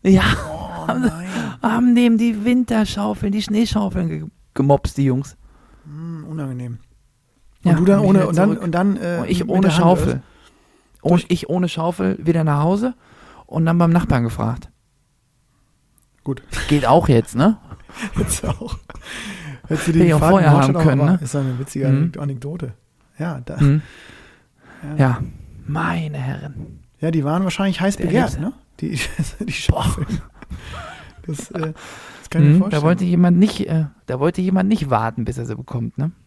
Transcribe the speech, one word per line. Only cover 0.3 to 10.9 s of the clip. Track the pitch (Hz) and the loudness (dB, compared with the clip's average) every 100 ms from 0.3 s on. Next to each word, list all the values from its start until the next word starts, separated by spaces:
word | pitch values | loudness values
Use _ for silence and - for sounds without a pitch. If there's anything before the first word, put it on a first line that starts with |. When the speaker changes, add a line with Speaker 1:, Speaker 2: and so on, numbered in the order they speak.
| - - | -2 -4
Speaker 2:
Oh, | - - - - | -10 -10 -8 -4
Speaker 1:
Haben | - | -2
sie | 254 | -2
Speaker 2:
nein. | 160 180 226 226 - | -2 -8 -8 -8 -6
Speaker 1:
haben | 226 226 247 240 | -2 2 4 4
dem | 240 226 | 4 4
die | 233 214 214 | 2 0 0
Winterschaufeln, | 247 240 226 214 - 208 196 208 | 0 2 0 0 -2 -4 -4 -2
die | 208 | -2
Schneeschaufeln | 202 208 233 214 202 190 170 | -2 0 0 0 -2 -2 -4
ge-, | 78 78 _ _ | -6 -10 _ _
gemopst, | - 139 143 - - | -2 2 2 0 0
die | |
Jungs. | 139 127 139 - - _ _ _ | 0 0 -4 -16 -20 _ _ _
Speaker 2:
Hm, | 156 147 165 165 156 | -20 -14 -12 -12 -10
unangenehm. | 156 135 127 123 117 - _ _ _ _ _ _ _ | -10 -8 -8 -10 -12 -18 _ _ _ _ _ _ _
Und | 175 | 2
Speaker 1:
Ja, | 160 | 4
Speaker 2:
du | 180 | 4
dann | 196 | 4
Speaker 1:
und | 151 | 6
ich | |
Speaker 2:
ohne, | 196 | 4
Speaker 1:
wieder | - | 4
Speaker 2:
und | 160 | 2
dann, | 202 | 2
Speaker 1:
zurück. | - | 2
Speaker 2:
und | 175 | -2
dann, | 170 196 196 | 0 0 0
äh, | 175 170 | -4 -6
Speaker 1:
Und | - | -2
ich | 180 | -2
Speaker 2:
mit | 175 | 0
Speaker 1:
ohne | 180 | 2
Speaker 2:
der | 190 | 2
Hand | 160 | 4
Speaker 1:
Schaufel. | 170 180 - | 4 4 2
Speaker 2:
alles? | 131 - _ _ _ _ _ _ | -2 -8 _ _ _ _ _ _